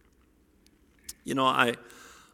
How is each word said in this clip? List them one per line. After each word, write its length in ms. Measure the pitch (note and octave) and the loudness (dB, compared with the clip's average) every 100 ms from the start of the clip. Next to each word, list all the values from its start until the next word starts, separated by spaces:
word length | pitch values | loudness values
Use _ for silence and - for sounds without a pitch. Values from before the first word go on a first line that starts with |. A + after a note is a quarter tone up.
| _ _ _ _ _ _ _ _ _ _ - - | _ _ _ _ _ _ _ _ _ _ -20 -16
You 120 | - C3+ | -6 0
know, 100 | C3 | 2
I, 300 | C3 B2 A#2+ - - - - - | 2 2 0 -12 -20 -20 -20 -20